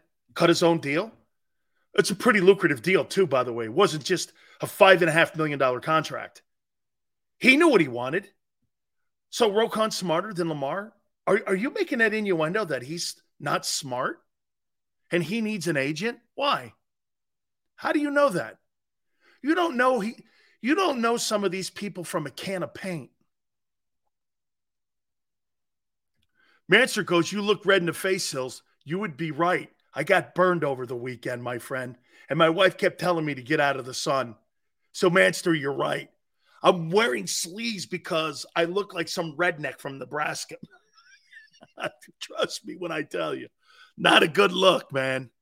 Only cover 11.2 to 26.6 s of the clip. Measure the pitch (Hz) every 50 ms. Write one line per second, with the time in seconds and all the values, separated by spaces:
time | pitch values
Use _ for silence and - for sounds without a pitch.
11.2 | - - 190 220 - - 196 185 214 285 - 453 370 - 294 233 226 214 208 220
12.2 | 214 202 180 160 156 156 185 214 214 165 147 127 123 135 160 175 - - - _
13.2 | _ _ _ - 139 143 147 190 - - - - - 135 123 123 135 196 339 -
14.2 | _ _ _ _ _ _ _ _ _ _ _ _ _ _ _ _ _ - - 175
15.2 | 170 143 202 233 220 214 214 202 156 175 160 139 135 143 160 147 196 233 240 -
16.2 | _ _ _ - 269 294 247 143 127 113 - _ _ _ _ _ _ _ _ _
17.2 | _ _ _ _ _ _ _ _ _ _ _ - - 320 320 311 294 294 285 285
18.2 | 285 277 190 160 117 107 98 _ _ _ _ _ _ _ _ _ _ _ _ _
19.2 | _ _ _ _ - 269 320 359 349 330 262 240 247 254 262 240 185 226 247 -
20.2 | - _ _ _ _ _ _ _ - 233 302 392 381 339 277 240 226 233 233 233
21.2 | - - 220 202 202 190 170 190 185 - - - 208 208 165 185 165 - - 170
22.2 | 147 143 - - - 196 196 180 165 - - - - 196 175 156 - - _ _
23.2 | _ _ _ _ _ _ _ _ _ _ _ _ _ _ _ _ _ _ _ _
24.2 | _ _ _ _ _ _ _ _ _ _ _ _ _ _ _ _ _ _ _ _
25.2 | _ _ _ _ _ _ _ _ _ _ _ _ _ _ _ _ _ _ _ _
26.2 | _ _ _ _ _ _ _ _